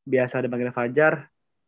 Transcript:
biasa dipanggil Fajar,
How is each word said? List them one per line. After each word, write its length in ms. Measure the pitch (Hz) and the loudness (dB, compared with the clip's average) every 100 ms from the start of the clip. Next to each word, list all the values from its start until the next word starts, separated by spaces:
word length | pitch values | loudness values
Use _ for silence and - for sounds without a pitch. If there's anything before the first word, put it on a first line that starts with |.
| - | -2
biasa 320 | 127 127 131 | 0 0 -2
dipanggil 320 | 127 120 123 | -4 -2 -4
Fajar, 640 | 120 120 131 156 156 - _ _ _ | -2 -2 2 2 2 -6 _ _ _